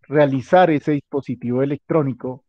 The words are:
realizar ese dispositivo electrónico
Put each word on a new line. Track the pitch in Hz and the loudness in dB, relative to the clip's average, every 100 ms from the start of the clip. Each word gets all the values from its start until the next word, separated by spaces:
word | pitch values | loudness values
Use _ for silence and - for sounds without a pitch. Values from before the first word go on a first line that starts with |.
realizar | - 143 143 135 113 180 180 | -4 0 2 0 2 4 4
ese | 147 - | 2 -2
dispositivo | 147 - 143 - 120 120 123 | -4 -4 -8 -8 -8 -4 -2
electrónico | 139 143 - 160 139 117 127 127 | -2 -4 -4 -2 -2 -4 -10 -12